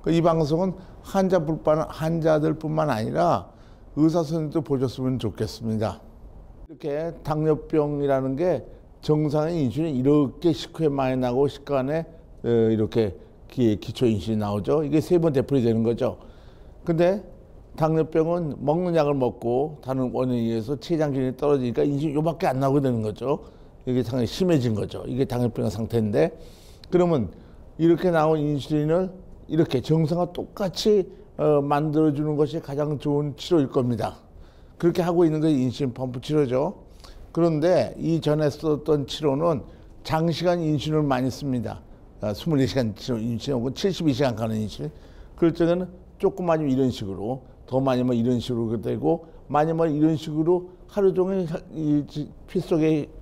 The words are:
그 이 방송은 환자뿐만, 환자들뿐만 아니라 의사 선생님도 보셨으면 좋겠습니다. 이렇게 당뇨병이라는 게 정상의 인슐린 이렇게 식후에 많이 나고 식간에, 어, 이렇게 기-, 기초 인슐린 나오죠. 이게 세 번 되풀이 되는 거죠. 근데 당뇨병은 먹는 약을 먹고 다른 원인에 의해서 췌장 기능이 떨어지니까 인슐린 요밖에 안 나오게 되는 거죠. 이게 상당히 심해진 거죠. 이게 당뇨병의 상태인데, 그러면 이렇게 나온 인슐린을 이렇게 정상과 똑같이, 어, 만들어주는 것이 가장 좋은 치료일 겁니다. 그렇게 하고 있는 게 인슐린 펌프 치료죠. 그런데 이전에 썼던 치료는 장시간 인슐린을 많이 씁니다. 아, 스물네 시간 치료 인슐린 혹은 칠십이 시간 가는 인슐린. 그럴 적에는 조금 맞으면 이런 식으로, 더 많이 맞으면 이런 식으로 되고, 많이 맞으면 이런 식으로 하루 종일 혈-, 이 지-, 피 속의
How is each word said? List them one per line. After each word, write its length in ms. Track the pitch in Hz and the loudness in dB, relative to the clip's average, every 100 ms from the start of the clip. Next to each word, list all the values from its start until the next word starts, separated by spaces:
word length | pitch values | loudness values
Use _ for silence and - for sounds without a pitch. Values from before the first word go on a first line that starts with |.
그 80 | - | 2
이 100 | 165 | 2
방송은 540 | 170 165 147 160 190 - - - | 4 2 0 0 0 -4 -14 -20
환자뿐만, 840 | - 196 190 180 156 156 - 156 - | -4 0 2 2 0 -2 0 0 0
환자들뿐만 1000 | - 160 165 160 156 156 151 156 156 156 | -4 -2 0 2 2 2 -2 -4 -2 0
아니라 580 | 110 120 147 170 117 87 - - - - 143 | -2 -2 0 2 0 -4 -20 -20 -20 -10 2
의사 220 | 160 170 | 2 2
선생님도 380 | 147 165 156 160 | -2 -4 -2 -4
보셨으면 560 | 143 135 131 - 131 127 | -2 -2 -2 -2 -2 -2
좋겠습니다. 800 | 107 - 107 - 117 110 107 - - - - - - - - | -4 -4 -6 -6 -4 -2 -2 -6 -16 -20 -20 -20 -20 -20 -20
이렇게 440 | 147 151 143 165 165 | -10 -6 -4 -6 -8
당뇨병이라는 1120 | - 151 156 151 - 160 147 147 143 135 131 135 | -4 0 2 0 2 0 2 0 0 2 0 0
게 300 | 180 139 - - - - | 0 0 -4 -20 -20 -10
정상의 640 | - 151 151 151 156 175 | 0 2 2 0 0 0
인슐린 300 | 127 110 165 | 0 0 -2
이렇게 580 | 127 131 147 135 - 170 | 2 4 4 4 0 0
식후에 360 | 147 - - 156 | 0 -6 -2 0
많이 280 | 139 131 127 | 0 0 0
나고 320 | 127 123 143 | 0 2 0
식간에, 580 | - - 139 131 160 160 - - - | -2 -2 -2 0 -4 -6 -16 -20 -6
어, 40 | 117 | 2
이렇게 680 | 117 110 110 107 120 104 - - - - | 4 4 2 2 2 0 -4 -20 -20 -12
기-, 280 | - 117 104 | 2 2 2
기초 280 | - - 127 | -4 0 2
인슐린 320 | 107 113 110 | 2 -2 -2
나오죠. 440 | 104 104 92 147 | -2 -2 0 0
이게 160 | 147 151 | 2 0
세 180 | 151 180 | 4 2
번 140 | 165 | 4
되풀이 300 | 135 110 139 | 2 2 2
되는 200 | 117 113 | 2 2
거죠. 360 | 113 110 120 90 - - - - - - | 2 0 -2 -4 -16 -20 -20 -20 -20 -10
근데 400 | - 165 175 202 - - - - - - | -2 2 2 2 -6 -20 -20 -20 -20 -2
당뇨병은 800 | 160 160 151 160 160 175 160 110 | 2 2 2 0 0 0 -4 -4
먹는 360 | 135 165 180 | 0 0 2
약을 200 | 165 147 | 2 2
먹고 640 | 143 123 98 117 123 151 147 | 2 0 -2 -2 0 -2 -6
다른 300 | 127 131 127 | -6 -2 -2
원인에 260 | 110 127 123 | -2 0 0
의해서 380 | 113 113 110 143 | 0 -2 -4 -8
췌장 340 | - 165 151 | -2 0 0
기능이 240 | 135 131 - | 0 -2 0
떨어지니까 460 | 147 143 123 117 | 2 2 2 0
인슐린 300 | 147 139 156 139 | 0 0 0 0
요밖에 300 | 156 131 175 | -2 0 -2
안 140 | 131 | 2
나오게 200 | 135 143 | 2 2
되는 200 | 135 117 | 2 0
거죠. 440 | 107 98 123 156 - - - - - | -2 -4 -4 -4 -6 -20 -20 -12 -2
이게 160 | 127 | -2
상당히 240 | 120 131 113 | 0 -2 -2
심해진 480 | - 185 160 120 | 0 2 4 2
거죠. 300 | 104 98 95 107 | -2 -4 -8 -6
이게 180 | 127 | -2
당뇨병의 460 | 135 120 120 117 117 | -2 0 -2 0 -4
상태인데, 680 | 101 113 117 107 113 165 - - - - - - | -4 -2 0 0 2 0 -2 -20 -20 -20 -20 -2
그러면 400 | 180 175 156 107 - - - - - | 2 2 2 -2 -8 -20 -20 -18 0
이렇게 320 | 165 170 185 | 4 4 2
나온 280 | 165 156 160 | 2 2 2
인슐린을 720 | 147 147 123 151 151 170 185 - - - - | 0 -2 -2 0 2 0 0 -8 -20 -20 -2
이렇게 320 | 156 160 127 | 0 2 0
정상과 520 | 113 160 151 175 170 | 0 2 2 0 -2
똑같이, 760 | - 101 - 170 - 220 208 180 - - - | -6 -12 -6 -6 0 2 2 2 -10 -18 -2
어, 240 | 151 147 | 2 2
만들어주는 720 | 143 147 156 147 156 139 151 147 | 2 0 2 2 2 2 -2 0
것이 240 | 147 160 | 0 -2
가장 380 | - 139 147 147 | -6 -4 -4 -2
좋은 380 | 147 143 147 - | -2 -2 -2 -8
치료일 320 | - 170 135 | 2 2 4
겁니다. 500 | 143 123 117 - - - - - - - - | 0 0 -2 -4 -6 -20 -20 -20 -20 -20 -2
그렇게 240 | 170 170 | 0 2
하고 240 | 170 170 | 2 4
있는 160 | 165 156 | 4 4
게 100 | 156 | 2
인슐린 440 | 139 127 113 139 | 2 0 -2 -4
펌프 260 | 120 131 123 | -4 -8 -8
치료죠. 540 | 139 151 135 127 160 - - - - - - | -2 0 2 0 -2 -6 -20 -20 -20 -20 -6
그런데 640 | - 170 151 170 165 110 - | 0 2 4 4 4 2 -2
이전에 520 | 147 165 147 151 151 | -2 0 2 2 0
썼던 560 | 139 160 147 151 147 131 | 0 -2 -2 2 0 0
치료는 560 | - 151 135 170 143 - - - - | -2 -2 0 0 0 -6 -18 -20 -18
장시간 580 | - 160 165 156 175 175 | -4 0 0 0 0 0
인슐린을 440 | 156 151 135 156 | 0 0 0 0
많이 260 | 147 127 131 | 2 0 -2
씁니다. 500 | - 143 127 110 104 - - - - | -4 -4 -4 -4 -10 -16 -20 -20 -8
아, 140 | 107 | -6
스물네 320 | 101 170 147 127 | -4 0 2 2
시간 280 | 135 113 | 0 -2
치료 220 | 98 - 117 | -4 -6 -4
인슐린 420 | 117 113 - 131 | -4 -4 -4 -2
혹은 160 | 123 | -4
칠십이 380 | - 196 - 160 | -2 -2 0 -2
시간 220 | 123 139 | 0 0
가는 200 | 113 113 | 0 -4
인슐린. 360 | 110 107 - 147 - - - - - | -2 -4 -8 -12 -12 -20 -20 -20 0
그럴 180 | 170 | 0
적에는 340 | 160 170 175 180 - - - | 2 0 0 -4 -12 -20 -2
조금 260 | 196 196 | -2 0
맞으면 260 | 180 160 147 | 0 0 2
이런 200 | 131 131 | 2 0
식으로, 580 | - 98 92 104 135 - - - | -2 -8 -6 -6 -6 -10 -20 -4
더 140 | 127 | 0
많이 220 | 135 127 | 2 2
맞으면 240 | 123 120 117 | 2 2 2
이런 140 | 123 | 0
식으로 420 | - 117 117 117 | -2 -4 -2 -4
되고, 460 | 123 117 143 165 - - - | -4 -2 0 0 -4 -20 -2
많이 260 | 147 156 | 0 2
맞으면 240 | 165 165 147 | 2 0 2
이런 200 | 156 156 | 2 2
식으로 540 | - 151 165 180 180 - - | -2 -2 2 2 -2 -20 -8
하루 260 | - 196 | 2 2
종일 320 | 180 185 190 165 | 2 0 -2 -4
혈-, 140 | 165 - | -6 -8
이 320 | 143 151 147 139 | -4 0 0 0
지-, 220 | 147 147 - - | -10 -10 -14 -6
피 100 | 190 | -6
속의 500 | - 170 156 156 - - | 0 2 2 2 -2 -14